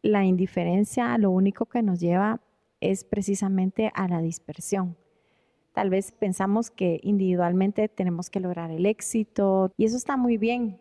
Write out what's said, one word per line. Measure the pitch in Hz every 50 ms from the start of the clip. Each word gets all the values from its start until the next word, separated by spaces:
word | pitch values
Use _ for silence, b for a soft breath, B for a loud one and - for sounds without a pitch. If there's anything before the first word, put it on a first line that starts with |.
| -
la | 214 214 202 196
indiferencia | 190 185 180 190 185 - 185 170 170 175 196 208 - - - 240 240 240
lo | 233 208 196
único | 185 185 190 196 196 - 226
que | _ - 240 226
nos | 202 185 175
lleva | 175 170 175 185 202 214 226 - _ _ _ _ _ _ _ _
es | - 185 196 196 -
precisamente | _ - 202 196 - 202 185 208 190 190 190 185 190 - - 220 214 -
a | - 190 180
la | 175 170
dispersión. | 165 165 170 - _ - 156 - - - - 196 185 180 170 _ _ _ _ _ _ _ _ _ _ _ _ _ _ _ _
Tal | - 202 196
vez | 185 196 196 - _
pensamos | _ - 202 185 - 190 196 202 220 233 -
que | _ - 190 180 165 156 -
individualmente | 196 208 196 190 185 180 175 180 175 180 185 190 196 202 - 214 214
tenemos | _ - 190 180 170 165 175 -
que | - 196
lograr | 185 180 180 170 170 165
el | 160 160 180
éxito | 202 220 - - - - 226 214 _ _ - 202 196 190 190 190 185 _ -
y | 220
eso | 220 226
está | 254 - - 285 262
muy | 247 240 233
bien | 214 208 226 240 247 240 220 185 -